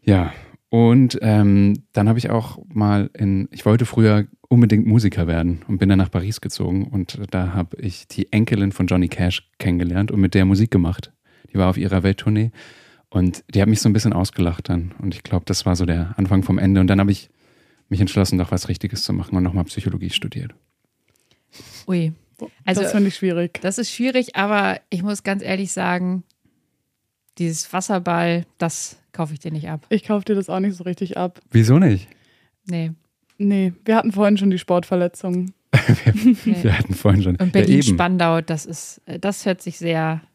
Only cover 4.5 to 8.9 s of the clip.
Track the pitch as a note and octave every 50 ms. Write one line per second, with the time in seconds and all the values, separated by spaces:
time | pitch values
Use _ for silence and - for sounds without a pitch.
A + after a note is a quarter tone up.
4.5 | B2+ A#2 A#2+ G#2 A2 G#2+ - A2 G#2+ A#2 G#2+ G2 - F#2 E2+ E2 E2 E2 E2 F2
5.5 | F2 E2+ - - G#2 F2+ G2+ G2 G2 F#2+ F#2 F2 - F#2 F2 G#2 A2 - - -
6.5 | - - - F2 F2+ F#2+ G2 - - G2 F2+ - - - G#2 G2 - F#2 F#2 F2+
7.5 | F2+ F#2+ F2 E2+ - - - G2 F2 - - _ - - F#2+ _ - G#2 A2 -
8.5 | A#2+ G2+ G2 G2 G2 - F#2 F2+